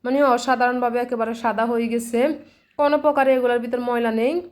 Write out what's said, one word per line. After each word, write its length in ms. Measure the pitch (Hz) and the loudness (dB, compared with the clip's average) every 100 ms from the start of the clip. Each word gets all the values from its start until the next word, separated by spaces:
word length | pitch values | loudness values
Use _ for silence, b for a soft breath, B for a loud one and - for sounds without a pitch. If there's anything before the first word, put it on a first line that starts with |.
মানে 140 | 247 269 285 240 | 0 2 4 2
অসাধারণভাবে 600 | 262 247 247 247 240 240 | 2 0 2 0 -2 -2
একেবারে 340 | 240 233 226 233 | -4 -4 -4 -2
সাদা 220 | 233 208 226 | -4 -2 0
হয়ে 160 | 233 233 | 0 -2
গেছে, 260 | 233 233 233 277 302 B B B - | -4 -2 0 0 -2 B B B -2
কোনো 160 | 294 294 | 0 2
প্রকারে 280 | 294 285 269 | 2 2 2
এগুলোর 260 | 262 247 240 | 2 2 0
ভিতর 160 | 233 247 247 | -2 -4 -2
ময়লা 240 | 240 233 226 | 0 0 0
নেই। 140 | 240 349 359 | 0 -2 -8